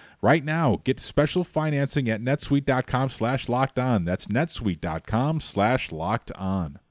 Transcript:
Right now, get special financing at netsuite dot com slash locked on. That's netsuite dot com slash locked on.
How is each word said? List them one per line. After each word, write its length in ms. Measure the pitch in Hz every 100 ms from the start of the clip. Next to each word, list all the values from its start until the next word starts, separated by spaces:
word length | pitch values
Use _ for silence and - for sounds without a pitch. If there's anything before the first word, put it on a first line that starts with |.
| - _
Right 240 | 101 160
now, 360 | 143 160 151 92
get 160 | - 131
special 440 | - - 147 175
financing 640 | 175 156 156 143 139 147 120
at 100 | 110
netsuite 460 | 120 147 - 139 139
dot 200 | 131 -
com 220 | 127 131
slash 400 | - 113 131 -
locked 300 | 120 135 -
on. 260 | 127 110
That's 220 | 85 92 -
netsuite 540 | 110 170 - 110 82
dot 260 | 85 80 -
com 340 | 117 139 160
slash 500 | - 98 104 131 -
locked 420 | 78 85 117 -
on. 460 | - 95 95 80 71 _